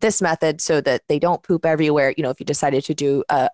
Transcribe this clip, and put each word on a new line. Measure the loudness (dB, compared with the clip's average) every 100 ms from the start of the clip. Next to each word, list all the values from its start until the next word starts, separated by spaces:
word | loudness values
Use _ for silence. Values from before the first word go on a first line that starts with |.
this | -2 0
method | -2 0 -2 -2
so | -2 0
that | 0 -2 -2
they | 0
don't | 0 -2
poop | -2 0 0
everywhere," | 2 2 2 0 0
you |
know, | -4
if | -4
you | -6
decided | -2 0 0
to | -2
do | -2 0 0 0
a, | 0 0